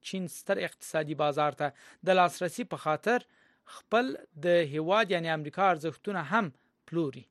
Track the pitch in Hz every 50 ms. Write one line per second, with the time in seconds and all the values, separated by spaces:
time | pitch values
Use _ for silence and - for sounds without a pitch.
0 | _ - - 190 185 165 - - - - 196 196 - 165 - _ - - - 165
1 | 156 147 156 139 156 147 143 143 151 147 139 - 147 143 - _ - - - _
2 | - 165 190 185 180 175 175 - 180 175 - - 240 190 - 147 - 156 156 147
3 | - 202 240 247 240 _ _ _ _ _ _ _ _ - - - - _ - 220
4 | 247 262 - - - - _ 156 143 175 175 175 170 147 139 151 156 165 190 214
5 | 226 185 185 175 165 165 160 160 151 147 147 - 190 196 180 160 143 165 143 -
6 | _ - 202 185 160 135 175 226 220 160 127 _ _ _ _ _ _ - - 165
7 | 165 143 131 131 127 _